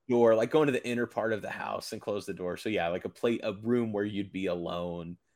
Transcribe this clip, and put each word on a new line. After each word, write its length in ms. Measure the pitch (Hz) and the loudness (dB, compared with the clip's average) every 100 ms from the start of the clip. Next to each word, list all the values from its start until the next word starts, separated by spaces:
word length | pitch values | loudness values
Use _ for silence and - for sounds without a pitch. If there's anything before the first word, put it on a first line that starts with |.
| - | 0
the 60 | 120 | 6
door," 200 | 117 110 | 8 6
like, 160 | 120 | 6
go 100 | 156 | 4
into 100 | 147 | 4
the 140 | 123 120 | 2 0
inner 180 | 120 117 | -2 -2
part 260 | - 110 | -2 -2
of 80 | 107 | -2
the 80 | - | -4
house 440 | 107 104 101 - | -8 -6 -6 -8
and 80 | 107 | -8
close 240 | - 101 95 | -4 -4 -4
the 80 | |
door. 240 | 90 90 87 | -6 -4 -4
So, 120 | 113 | -2
yeah, 180 | 101 85 | 0 0
like, 160 | 90 101 | -2 -6
a 40 | |
pla-, 280 | - 120 117 | -2 0 0
a 100 | 113 | -2
room 400 | 101 110 120 113 | -4 0 0 0
where 120 | 104 104 | -2 -2
you'd 260 | 101 98 | -2 -4
be 160 | 95 95 | -4 -2
alone. 720 | 87 85 87 87 85 85 87 _ | -2 -4 -4 -4 -6 -8 -12 _